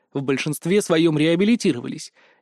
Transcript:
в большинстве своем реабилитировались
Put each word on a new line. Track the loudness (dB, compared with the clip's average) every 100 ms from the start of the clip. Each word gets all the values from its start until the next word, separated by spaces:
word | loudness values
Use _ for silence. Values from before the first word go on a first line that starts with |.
| _
в | -8
большинстве | -4 -4 -4 -4 0 0
своем | 2 2 2 2
реабилитировались | 2 2 2 2 0 -2 -6 -12 -16 _ _ _